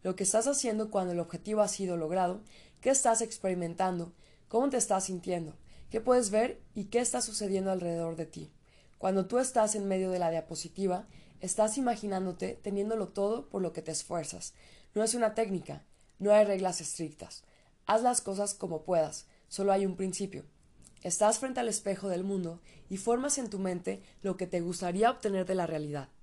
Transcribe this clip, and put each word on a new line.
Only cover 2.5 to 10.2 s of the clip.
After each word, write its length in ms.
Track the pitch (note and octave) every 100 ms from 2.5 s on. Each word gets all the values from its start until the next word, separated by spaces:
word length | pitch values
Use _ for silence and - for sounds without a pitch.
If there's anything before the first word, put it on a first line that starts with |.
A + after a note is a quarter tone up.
| - - -
qué 80 | B3
estás 320 | C4+ A#3+ A3+
experimentando, 880 | A3+ - F#3+ F3+ E3+ E3+ F#3 F3 E3+ - - - _
cómo 200 | A3+ C#4
te 80 | B3+
estás 280 | - F#3+
sintiendo, 500 | F#3+ F3+ F#3 F3 D#3 - - - -
qué 100 | A3
puedes 300 | A#3 B3 G#3+
ver 300 | G#3+ A#3 - -
y 100 | -
qué 140 | G3 A#3
está 240 | A#3+ B3
sucediendo 480 | A#3 G#3 G#3 F#3+ F#3+
alrededor 460 | F#3+ F3 E3+ E3 E3
de 100 | D#3+
ti. 260 | E3 D#3 - _ - - _
Cuando 280 | F#3+ F#3+ F#3
tú 120 | A#3+
estás 360 | C4 A#3+ G#3+
en 140 | A3 G3
medio 220 | F#3+ F#3+
de 80 |
la 120 | F3+